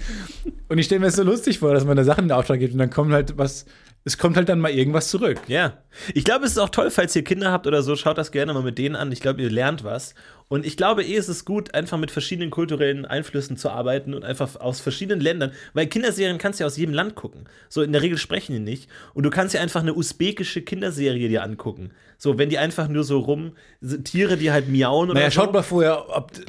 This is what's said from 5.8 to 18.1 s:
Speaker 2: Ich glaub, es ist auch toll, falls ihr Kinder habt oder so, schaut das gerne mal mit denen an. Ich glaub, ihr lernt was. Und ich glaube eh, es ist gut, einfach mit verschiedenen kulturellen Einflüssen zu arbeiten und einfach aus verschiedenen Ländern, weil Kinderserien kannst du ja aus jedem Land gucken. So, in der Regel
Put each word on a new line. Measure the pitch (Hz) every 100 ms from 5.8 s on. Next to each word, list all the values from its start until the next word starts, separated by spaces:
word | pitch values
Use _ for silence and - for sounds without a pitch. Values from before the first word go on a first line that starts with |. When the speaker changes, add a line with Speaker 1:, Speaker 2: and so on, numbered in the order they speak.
| _ - -
Speaker 2:
Ich | 143 131
glaub, | 254
es | 269
ist | -
auch | -
toll, | - -
falls | - 175 170
ihr |
Kinder | - 190 190
habt | 180 143
oder | 147
so, | 135 147
schaut | 156 156
das | 147
gerne | 143 151
mal | 139
mit | 127 117
denen | 139 131
an. | 139
Ich | 120
glaub, | 143 135
ihr | 120
lernt | 110 135 160
was. | 104 120 - - - - -
Und | 139
ich | 156 -
glaube | 190 214
eh, | 180 208
es | 180
ist | 165 -
gut, | 208 -
einfach | 151 170 165
mit | 151
verschiedenen | 151 - 170 165
kulturellen | 170 165 147 139 139 -
Einflüssen | 143 151 143 139 127
zu | -
arbeiten | 113 123 135 139
und | 139
einfach | 107 127 160 -
aus | 123 131
verschiedenen | - - 196 190
Ländern, | 151 175 135 - -
weil | 156 156
Kinderserien | 220 240 190 190 170
kannst | 202 196
du |
ja | 147
aus | 139
jedem | 165
Land | 147 208 -
gucken. | - - - - -
So, | 156
in | 147
der | 147
Regel | 175